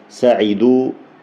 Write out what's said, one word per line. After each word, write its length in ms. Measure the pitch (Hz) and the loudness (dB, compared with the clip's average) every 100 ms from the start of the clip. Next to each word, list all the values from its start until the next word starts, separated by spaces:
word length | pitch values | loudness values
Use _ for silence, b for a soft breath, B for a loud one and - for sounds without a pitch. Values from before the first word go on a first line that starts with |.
| - | -20
Sa'idu, 840 | - 123 120 107 98 120 127 131 - - - | -4 0 0 -2 0 0 0 -2 -8 -18 -18